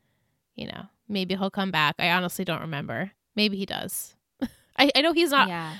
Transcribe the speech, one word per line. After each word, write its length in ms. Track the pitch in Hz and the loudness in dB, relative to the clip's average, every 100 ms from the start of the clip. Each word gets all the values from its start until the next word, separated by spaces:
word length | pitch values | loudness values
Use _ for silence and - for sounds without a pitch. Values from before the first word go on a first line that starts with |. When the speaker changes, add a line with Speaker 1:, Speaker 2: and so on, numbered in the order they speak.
| _ _ _ _ _ - | _ _ _ _ _ -12
Speaker 1:
you 100 | - | -12
know, 160 | - 196 _ - | -12 -16 _ -6
maybe 280 | 208 185 190 | -4 -2 -2
he'll 140 | 196 | -2
come 200 | - 190 | -2 -2
back. 260 | 156 147 - | 2 2 2
I 120 | 170 | 2
honestly 340 | 180 175 - | 2 0 -4
don't 180 | 180 160 | -4 -4
remember. 500 | 160 147 - 117 190 _ _ - | -4 -8 -6 -6 -8 _ _ 0
Maybe 200 | 208 196 | 0 0
he 80 | 196 | -6
does. 500 | - - - - _ _ - | -6 -8 -8 -10 _ _ -8
<laughs> 380 | 262 - _ - | -8 -8 _ 2
I, 120 | 285 262 | 4 6
I 40 | |
know 100 | 311 | 4
he's 180 | 320 339 | 4 4
not 200 | 277 202 | 4 2
Speaker 2:
Yeah. 280 | 170 160 175 | 0 -8 -10